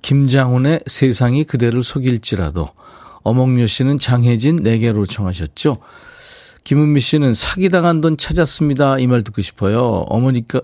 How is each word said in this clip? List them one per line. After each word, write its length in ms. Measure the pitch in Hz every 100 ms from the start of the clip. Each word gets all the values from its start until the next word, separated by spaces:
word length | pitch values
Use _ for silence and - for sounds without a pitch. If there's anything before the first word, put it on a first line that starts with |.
김장훈의 760 | - 139 135 135 127 127 135 160 -
세상이 580 | - 131 120 123 135
그대를 380 | 156 120 120 120
속일지라도, 840 | 120 143 127 117 - 95 78 82 78 - - - - -
어몽요 440 | 107 123 131 123 113
씨는 300 | - 131 143
장혜진 580 | - 123 120 117 135 165
내게로 500 | 104 113 117 104 98
청하셨죠. 720 | - 95 85 80 - 156 127 - - - - - - - -
김은미 360 | - 139 151 147
씨는 320 | - 151 135
"사기당한 680 | 110 - 190 185 180 170 160
돈 140 | 165 156
찾았습니다." 800 | - 180 151 - 151 135 139 135
이 80 | 127
말 180 | 123
듣고 160 | 107 -
싶어요. 640 | 95 - 98 110 123 98 -
어머니까-, 500 | 110 131 123 113 127